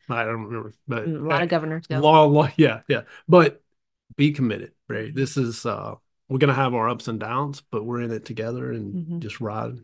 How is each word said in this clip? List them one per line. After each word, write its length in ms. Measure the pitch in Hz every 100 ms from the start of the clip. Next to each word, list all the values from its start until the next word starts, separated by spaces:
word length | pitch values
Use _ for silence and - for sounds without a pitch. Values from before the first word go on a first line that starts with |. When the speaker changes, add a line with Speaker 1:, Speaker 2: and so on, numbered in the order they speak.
| -
Speaker 1:
I 160 | 117 110
don't 180 | 113 104
remember, 280 | 113 107 - -
but 200 | 117 160
Speaker 2:
Mm, 80 | 151
a 120 | 151
lot 60 |
of 60 | 160
Speaker 1:
that 60 | 170
Speaker 2:
governors 380 | 170 156 160 -
go. 120 | 151
Speaker 1:
long, 340 | 151 160 151
long, 180 | 147 143 -
yeah, 260 | 139 113 -
yeah. 140 | 120 - - -
But 360 | 175 160 - _ _ _ _ _ -
be 160 | 147
committed, 420 | 143 123 98 - _ -
right? 200 | 110 110
Speaker 2:
Mm-hmm. 100 | 151
Speaker 1:
This 180 | 131 143
is, 300 | 120 113 117
uh, 300 | 104 104 104 _ _ -
we're 80 | 131
gonna 160 | 139
have 220 | 131 131 120
our 120 | 113
ups 200 | 123 -
and 120 | 110
downs, 440 | 110 127 143 139 -
but 120 | 110
we're 180 | 113 120
in 80 | 120
it 140 | 110 -
together 460 | 110 113 123 127
and 220 | 117 101
Speaker 2:
Mm-hmm. 260 | 180 165 170
Speaker 1:
just 200 | 107 -
ride, 320 | 110 107 117 123